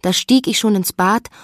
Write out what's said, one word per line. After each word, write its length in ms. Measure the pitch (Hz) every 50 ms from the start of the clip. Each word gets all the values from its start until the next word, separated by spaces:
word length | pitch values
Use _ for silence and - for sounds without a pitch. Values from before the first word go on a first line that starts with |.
| -
da 100 | 180 185
stieg 340 | - - - 254 262 254
ich 100 | - 220 -
schon 160 | - 220 208
ins 160 | 196 185 - -
Bad, 380 | - 180 185 208 240 - - _ -